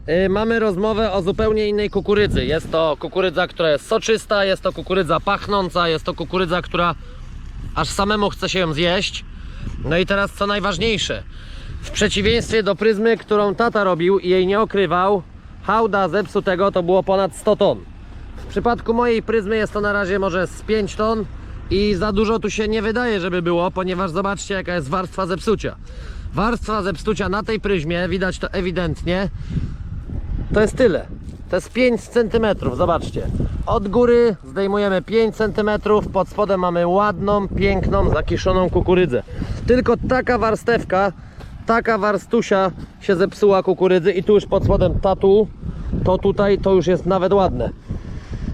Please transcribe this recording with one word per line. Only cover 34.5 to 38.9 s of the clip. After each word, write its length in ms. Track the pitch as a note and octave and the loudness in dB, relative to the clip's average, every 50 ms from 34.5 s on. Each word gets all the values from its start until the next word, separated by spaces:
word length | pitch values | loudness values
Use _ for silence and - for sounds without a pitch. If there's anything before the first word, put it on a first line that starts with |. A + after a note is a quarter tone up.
| C3 F#3+ G3 G3 G3+ G#3 G3+ G3+ F#3+ F#3 | -4 -2 0 0 0 0 2 2 2 0
pięć 340 | - - G3+ A3+ A3+ G#3+ - | 0 0 2 2 2 2 2
centymetrów, 720 | - A3 G#3 - A3 G#3 G#3+ G#3 G3+ - G#3 G#3+ G#3 - - | 0 -2 0 0 0 0 0 0 0 2 2 2 2 2 0
pod 200 | - F#3+ F3+ - | 0 -2 -2 0
spodem 320 | - G3 G#3 F3+ G3 F#3 | 0 -2 2 2 2 2
mamy 260 | F#3 F3+ E3+ F3 F3 | 2 0 2 2 2
ładną, 600 | F3 F3+ G3 G#3 G#3 F#3+ E3+ G3 G3+ G#3 G#3 G3 F3+ | 4 4 4 2 2 0 0 0 0 2 0 0 -2
piękną, 600 | - - G3 G3 G3 F#3 E3 - F#3+ G3 F3+ F3 | -2 0 2 2 2 2 0 2 2 2 4 4
zakiszoną 600 | - D#3+ D#3 - E3+ - - F#3+ F#3 F#3 F#3 F3 | 2 2 0 0 -2 0 0 2 2 2 2 2
kukurydzę. 520 | - F3+ D3+ E3+ | 2 0 2 4